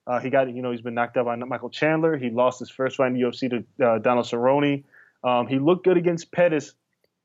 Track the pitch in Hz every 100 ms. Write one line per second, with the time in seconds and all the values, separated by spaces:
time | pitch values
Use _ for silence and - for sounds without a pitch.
0 | - 120 127 135 131 123 127 120 117 117
1 | 117 131 120 117 123 120 120 - 151 160
2 | 160 151 123 117 127 - 123 - 131 -
3 | 127 127 123 120 131 120 - - 120 113
4 | 123 123 117 120 127 143 143 143 - -
5 | _ _ 127 123 113 135 143 185 185 180
6 | 170 170 - - 175 151 - - _ _
7 | _ _